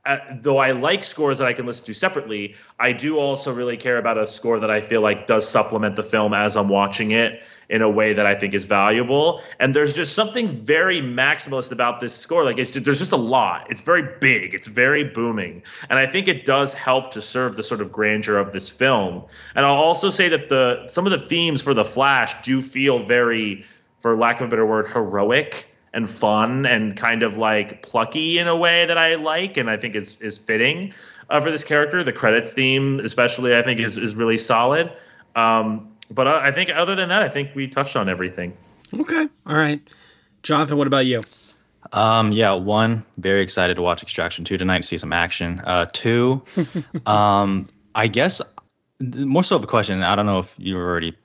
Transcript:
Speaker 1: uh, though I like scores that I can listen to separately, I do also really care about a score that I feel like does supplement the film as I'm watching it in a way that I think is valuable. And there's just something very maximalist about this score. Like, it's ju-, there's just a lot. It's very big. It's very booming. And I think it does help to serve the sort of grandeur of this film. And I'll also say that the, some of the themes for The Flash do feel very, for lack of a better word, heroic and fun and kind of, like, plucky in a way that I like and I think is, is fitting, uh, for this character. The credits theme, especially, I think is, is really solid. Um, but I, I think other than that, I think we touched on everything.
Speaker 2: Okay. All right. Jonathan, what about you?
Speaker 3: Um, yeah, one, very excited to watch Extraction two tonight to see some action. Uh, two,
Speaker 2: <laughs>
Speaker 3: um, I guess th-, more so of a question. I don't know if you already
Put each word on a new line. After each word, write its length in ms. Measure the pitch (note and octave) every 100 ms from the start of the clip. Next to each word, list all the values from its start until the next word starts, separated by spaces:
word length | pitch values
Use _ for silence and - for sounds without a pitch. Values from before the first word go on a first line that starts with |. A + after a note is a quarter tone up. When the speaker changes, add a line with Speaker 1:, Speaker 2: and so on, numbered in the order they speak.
| C#3
Speaker 1:
uh, 100 | C#3 - A#2+
though 160 | C3+ C3+
I 160 | C3
like 320 | B2 D3 G3
scores 320 | - - D3 C3+
that 80 | B2+
I 60 |
can 140 | B2 B2
listen 180 | A#2
to 80 | -
separately, 600 | G#2 F#3 D3+ A2 G#2 G2+ - - -
I 140 | B2
do 260 | B2 C#3+ D#3
also 340 | C#3 C3+ C#3+
really 240 | B2 B2 A#2
care 220 | B2+ A#2+
about 180 | A2+ A2
a 100 | G#2+
score 320 | - A#2 A2+
that 120 | G#2+
I 100 | G#2+
feel 220 | G#2+ A2+
like 240 | G#2+ G#2 -
does 200 | A2 G#2+
supplement 500 | A#2 G#2+ A2 G#2 G2
the 60 |
film 300 | - A2 G#2+
as 240 | G2+ G#2 G#2
I'm 120 | G2
watching 420 | G2 G2+ G2 G#2+
it 320 | A2+ A#2 - - - _
in 140 | A2
a 60 | A2
way 240 | G#2 G#2+
that 140 | G#2 G2+
I 80 |
think 180 | G2 G2+
is 120 | G2
valuable. 760 | F#2+ G2+ G2+ A2+ B2 C#3 D#3+ E3+ - -
And 140 | C3
there's 180 | C#3+ D3
just 220 | D3 D#3
something 360 | - G#3+ B3 A3
very 500 | B2 G#2+ D#3+ F#3 F3+
maximalist 720 | C3 B2 C3+ D3 - C3+ B2+
about 300 | A#2+ A#2+ A#2+
this 120 | A#2+
score. 320 | - - E3+
Like, 140 | C#3 A#2
it's 140 | B2+
ju-, 80 | C#3
there's 180 | C#3+ C3
just 140 | -
a 40 | D3+
lot. 540 | A#2 B2+ G2+ F2 -
It's 120 | -
very 200 | - F3 C3+ -
big. 360 | C3+ A2+ F#2
It's 120 | F#2+ -
very 380 | G#2+ B2+ D3+
booming. 580 | C#3 A2+ A#2 A2 F2+ F2 - - C#3
And 80 | C3
I 100 | C3
think 200 | F#3+ F#3+
it 180 | C#3+
does 300 | - C3+ C3+
help 380 | - - C3 B2+
to 100 | A2
serve 320 | - B2+ B2+
the 80 | G#2
sort 180 | G#2+ A2+
of 120 | G2
grandeur 460 | - G#2+ G#2+ G#2+ G2+
of 140 | G2
this 160 | F#2+ -
film. 540 | - C3 A#2+ F#2+ F2+ - - -
And 100 | -
I'll 100 | C#3
also 360 | C#3 D#3+ E3+ G3
say 180 | F#3+ F3+
that 180 | D#3 C#3+
the, 400 | C3+ B2 B2 -
some 180 | - F#3+
of 60 |
the 80 | E3+
themes 420 | - E3+ E3+ C#3
for 120 | C#3+
The 100 | A#2+
Flash 500 | G#2 B2+ C3+ C3+ A2+ -
do 180 | - C3+
feel 380 | C3 C3 C#3 B2
very, 640 | G2+ B2 A#2+ A2+ G#2+ G2 - _ _ _
for 160 | A#2 A2+
lack 240 | A#2 A#2
of 80 | A#2+
a 20 |
better 160 | A2+ A2
word, 220 | A2 G#2+
heroic 800 | A#2+ G2+ G2+ G2+ C3 D3+ - - _ _
and 160 | - G#2+
fun 580 | - A2 G#2+ A2+ C3 C3+
and 300 | A#2 G#2+ G2+
kind 260 | A#2 A#2
of, 140 | A2+ G#2+
like, 460 | A2 G#2+ G2+ -
plucky 560 | - A2+ A2+ D#3+ D#3+ E3+
in 80 | E3+
a 100 | E3
way 300 | E3+ E3+ E3+
that 100 | E3
I 200 | D#3+ E3
like 400 | D#3 D#3+ G3 F#3+
and 120 | A#2
I 80 | G#2+
think 200 | A#2+ G#2
is, 200 | G2 -
is 180 | A2 -
fitting, 540 | - A2 B2 E3 F#3+ - - - -
uh, 100 | D3
for 100 | D3+
this 140 | D#3
character. 400 | - D3 D3 F3+
The 80 | C#3+
credits 400 | A#2+ A#2+ A#2 A2+
theme, 480 | - C3 C3+ C#3 C3+
especially, 560 | A2+ - A#2+ - B2 A#2+
I 60 |
think 180 | B2 A#2
is, 180 | A2 G2
is 160 | A2
really 240 | G#2 A2+ A2+
solid. 540 | - A#2 B2 D3+ E3+ - - - _
Um, 540 | A#2 A2+ A2+ A2 G#2+ - _ -
but 200 | A#2 C3
I, 200 | D#3 C#3
I 20 |
think 180 | C#3 F3+
other 220 | D#3 F3
than 140 | F#3+ F3+
that, 140 | G3
I 60 | G#3
think 280 | C#3+ C#3 C#3
we 100 | C3+
touched 300 | C#3 C#3 B2+
on 120 | F#2+
everything. 480 | F2+ F2+ F#2 F2 - _ _ -
Speaker 2:
Okay. 340 | G#3+ D#4 E4 D#4 _ F#3
All 100 | D3+
right. 240 | D3+ D3 _ - _ _ _ _
Jonathan, 320 | - D3+ D3 D3
what 100 | C#3
about 200 | C3+ B2+
you? 160 | A#2+ G#2+ - - _ _ _ -
Speaker 3:
Um, 380 | G#2+ A2 A2+ G#2+
yeah, 220 | G#2 G#2+
one, 520 | F#2+ F#2+ G#2+ A2+ A2+ - -
very 240 | F#2+ G2
excited 320 | F#2 - F2+
to 80 | F2
watch 180 | F2 E2+
Extraction 440 | - - E2 -
two 120 | E2+ F#2
tonight 240 | F#2 F#2
to 40 | F2+
see 100 | E2+
some 160 | D#2+
action. 480 | E2 E2+ - E2+ F2
Uh, 220 | - F2+ E2+
two, 480 | - A#2 A#2+ B2 C3+ - - D#3
Speaker 2:
<laughs> 320 | F3+ - C#3 A2+
Speaker 3:
um, 600 | G#2 G#2 G2+ G2+ F#2+ F#2+ _ _ G#2+
I 100 | A#2
guess 340 | A2 E3+ - - - _ _ _ _
th-, 260 | B2+ A#2+ C#3
more 160 | D3+
so 140 | F3+ E3+
of 80 |
a 20 | G2+
question. 380 | A#2 G2+ F#2
I 100 | F2+
don't 120 | G#2 G#2
know 120 | F#2+
if 160 | F#2 -
you 200 | F#2+ F#2
already 380 | F2 F2 E2 D#2+